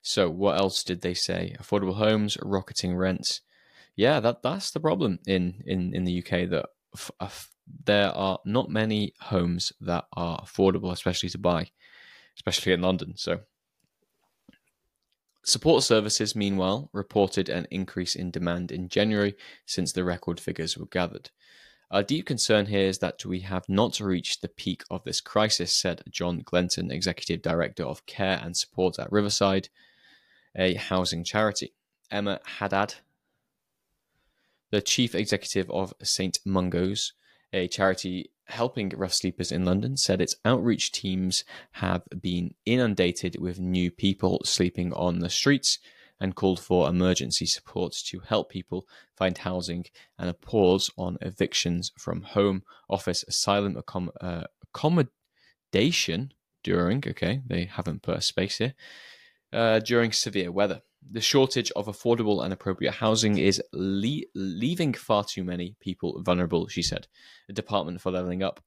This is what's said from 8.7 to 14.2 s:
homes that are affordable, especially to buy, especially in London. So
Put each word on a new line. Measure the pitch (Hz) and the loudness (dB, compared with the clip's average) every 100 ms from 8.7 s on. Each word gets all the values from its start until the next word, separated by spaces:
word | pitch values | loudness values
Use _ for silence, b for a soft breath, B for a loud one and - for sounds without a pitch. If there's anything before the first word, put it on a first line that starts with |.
| 107 110 107 104 _ | 0 0 0 -2 _
homes | - 95 87 87 - - | -2 0 2 0 -4 -6
that | 92 87 - | -4 -4 -4
are | - 85 80 | -6 -6 -6
affordable, | - - 95 92 92 | -8 4 4 4 -4
especially | 90 - 90 90 | -2 -2 -2 -4
to | - | 0
buy, | 92 85 - _ B B B B B - | 2 2 -2 _ B B B B B -8
especially | - - - | -4 -2 2
in | 87 | 2
London. | 90 92 87 90 | 2 0 -4 -8
So | - 87 - _ _ _ _ _ _ _ | -4 -4 -6 _ _ _ _ _ _ _